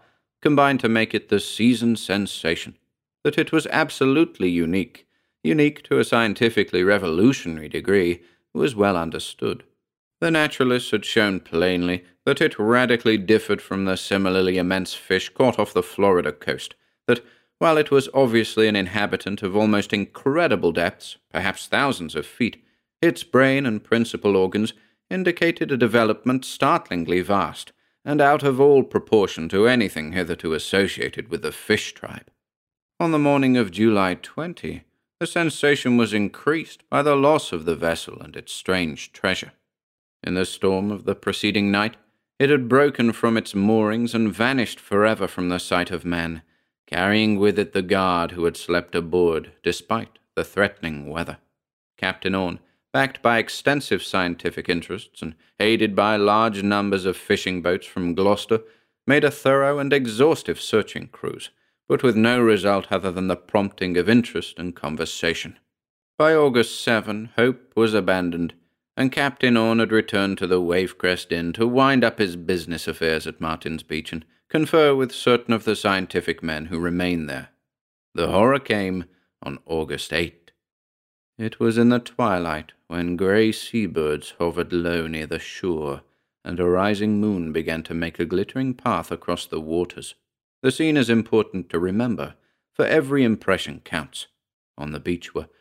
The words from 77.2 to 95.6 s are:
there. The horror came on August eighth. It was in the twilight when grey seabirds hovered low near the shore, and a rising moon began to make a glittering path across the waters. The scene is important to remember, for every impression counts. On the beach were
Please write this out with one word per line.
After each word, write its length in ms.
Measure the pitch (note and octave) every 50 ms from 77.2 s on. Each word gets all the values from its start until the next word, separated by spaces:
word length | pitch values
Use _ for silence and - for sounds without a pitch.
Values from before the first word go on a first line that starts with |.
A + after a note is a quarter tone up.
| D#2 D2
there. 200 | C2+ C2 C#2+ - _ _ _ _ _ _ _ _ _ _ _ _ _
The 140 | - E2+ D#2+
horror 320 | E2+ F#2 A2 B2 C3+ C#3
came 440 | C3+ - A2+ G#2 G2 F#2+ F#2 F#2 E2 - _ _ _ _ _ _ -
on 160 | C#2+ C#2 C2+ _
August 480 | - E2 D#2+ D#2+ C#2 D2 C#2+ - - D#2+
eighth. 360 | E2 E2+ D#2+ - _ _ - _ _ _ _ _ _ _ _ _ _ _ _ _ _ _ _ _
It 240 | - A2+ A2 - -
was 160 | A#2+ A2+ A2
in 140 | A#2 A#2 A#2+
the 80 | B2 A#2+
twilight 760 | A#2+ - - - B2 A2 F#2+ F2+ F2 E2+ D#2 D2+ D2+ - _ _ _
when 300 | - E2+ F2 F2 F2 F2
grey 360 | E2+ F#2+ F#2 G2 G#2+ A2 A2 G#2
seabirds 800 | - - - - A#2 G#2 F2 - D#2+ D#2 D2+ D2+ C#2+ - - - -
hovered 340 | E2+ E2+ D#2 F2 E2+ D#2+ F2
low 340 | E2+ E2+ E2+ E2+ E2+ E2 D#2+
near 180 | D#2+ D#2 D#2
the 120 | D2+ E2 D#2+
shore, 640 | - - - - - F#2 E2+ D#2 D2+ C#2+ C#2 C#3 - _ _ _ _ _ _ _ -
and 160 | - F2+ E2+
a 60 | F2
rising 560 | F2 F2+ F2+ F#2+ G#2 G#2 G2 G#2+ G#2+ G#2+ G#2
moon 320 | G#2 G#2+ G2+ F#2 E2+ D#2 D2+
began 300 | D#2+ D#2+ E2+ D#2+ E2 D#2+
to 120 | - E2+
make 240 | E2 E2 E2 - -
a 60 | F2
glittering 480 | E2 F2+ F2+ G2+ - - C3 C3 C3 B2
path 380 | - - B2 G#2+ E2+ E2 -
across 340 | F2 E2 - - F2 E2+ -
the 140 | - - E2
waters. 540 | D#2+ D#2 D#2+ F2 F2+ - - C#2+ C#2 - - _ _ _ _ _ _ _ _ _ -
The 80 | C3
scene 260 | C3 - D#3+ D#3+ D3+
is 140 | C#3+ B2 A2
important 580 | A#2 A2+ A2 - - A2+ G#2 - - F#2+ F2 -
to 80 | - E2+
remember, 560 | F2 F#2 F#2+ G#2+ B2 B2+ G#2+ D#2+ C#2+ D2 - _ _ _ _ _ _ _ _
for 140 | - C#3
every 380 | - - D#3+ D3 C3+ C#3 C#3+ C3
impression 560 | A2+ A2 - - - F#2+ F2 - - D2 E2 -
counts. 440 | - - D#2+ D2 - - - - - _ _ _ _ _ _ _ _ _ -
On 140 | C#2+ D2+ D2+
the 80 | D2
beach 340 | D#2 F#2 F2 E2+ - - -
were 140 | - D#2+ - _ _